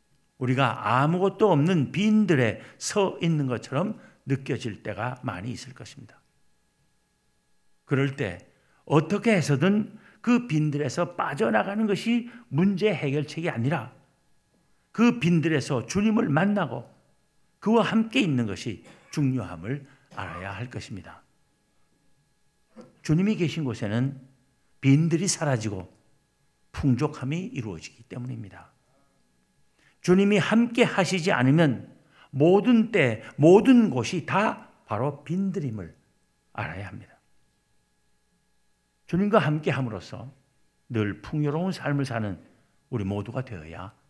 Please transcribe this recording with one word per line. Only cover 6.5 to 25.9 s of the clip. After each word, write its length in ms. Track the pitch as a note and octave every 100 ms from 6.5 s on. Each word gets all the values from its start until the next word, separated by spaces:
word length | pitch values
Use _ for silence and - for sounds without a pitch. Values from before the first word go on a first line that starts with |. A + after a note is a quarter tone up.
| _ _ _ _ _ _ _ _ _ _ _ _ _ _
그럴 300 | C3+ C#3 C#3
때 320 | A2 E2+ - _ _ _ -
어떻게 500 | D3 D#3 G3+ A#3 G3+
해서든 640 | C#3+ C#3 F3 G#3 G#3 - - _
그 260 | - A#3+ A#3+
빈들에서 680 | D#3 D3+ C#3+ D3 - F3 -
빠져나가는 720 | - C#3+ A3 G#3+ F#3+ G#3 A3
것이 420 | G3 A3+ A#3+ A3+ - -
문제 460 | C3+ G3 F#3+ G#3+
해결책이 560 | E3 D3 C#3+ C#3+ - E3
아니라 440 | A#2 A#2+ D#3 A#2 - _ _ _ _ _ _ _ _ _
그 280 | - A#3+ -
빈들에서 640 | D3+ E3+ D#3+ D#3 - C3+ -
주님을 440 | G3 G#3+ G#3+ A3
만나고 600 | C#3+ G3+ G#3 D3+ B2 - _ _ _ _ _ _ _
그와 240 | G3 A3+
함께 360 | F#3+ A3 A3 C4
있는 260 | G3+ C3 A2+
것이 380 | F#2+ B2+ F#2+ - - _
중요함을 720 | - C#3 B2+ F2+ E2 F#2+ C#3+ C#3 _ _ -
알아야 360 | F#2 E2+ F#2+
할 180 | G2 B2
것입니다. 520 | G#2+ - G2 - - _ _ _ _ _ _ _ _ _ _ _ _ _ _ _ - - _
주님이 340 | - D#3+ G3+ F#3
계신 280 | E3 -
곳에는 560 | C#3 G#2+ G#2 A2 C3+ - - _ _ _ _ _
빈들이 460 | C3+ C#3+ E3 E3 F#3+
사라지고 640 | - D3+ A#2+ G#2+ G2 F#2